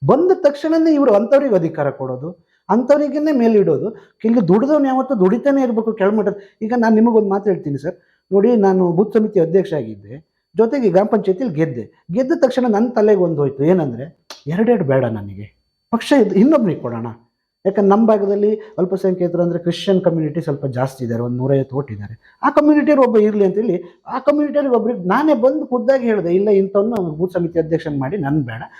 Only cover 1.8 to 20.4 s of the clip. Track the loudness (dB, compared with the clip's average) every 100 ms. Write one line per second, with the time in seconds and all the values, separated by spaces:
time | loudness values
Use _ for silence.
1.8 | -6 -4 -8 -8 -10 -14 _ _ -2 -2
2.8 | 2 2 0 -2 -2 0 2 4 2 0
3.8 | -4 -10 -18 _ 0 2 2 2 2 2
4.8 | 2 0 -2 0 2 2 0 0 0 -2
5.8 | -4 -2 0 0 -2 -6 -12 _ -4 0
6.8 | 2 4 4 4 2 0 -2 -2 -4 -6
7.8 | -8 -12 _ _ _ 2 4 4 4 2
8.8 | 2 2 0 0 0 0 2 0 0 -4
9.8 | -6 -12 -18 -20 -20 _ _ -2 0 0
10.8 | 2 2 2 0 -2 -2 -4 -2 -4 -4
11.8 | -12 _ -6 -4 -2 2 2 2 0 0
12.8 | 0 2 2 4 2 0 -2 0 2 2
13.8 | 0 -6 -12 -18 -20 -16 -6 -2 0 2
14.8 | 2 0 0 -4 -10 -14 -18 _ _ _
15.8 | _ -6 2 2 4 4 4 4 0 -4
16.8 | -6 -8 -10 -12 _ _ _ _ -4 0
17.8 | 2 4 4 2 0 0 0 -2 -6 -4
18.8 | -4 -2 -2 -2 -2 -2 -2 -2 -4 -4
19.8 | 0 0 0 0 -2 -4